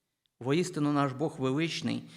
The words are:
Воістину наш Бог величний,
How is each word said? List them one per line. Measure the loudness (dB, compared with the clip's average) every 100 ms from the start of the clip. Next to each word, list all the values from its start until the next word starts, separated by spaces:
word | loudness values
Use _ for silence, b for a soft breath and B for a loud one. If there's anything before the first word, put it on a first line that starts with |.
| _ _ _ _
Воістину | 0 2 2 0 2
наш | 2 2
Бог | 0 -2 0
величний, | 0 2 0 -2 -2 -4 B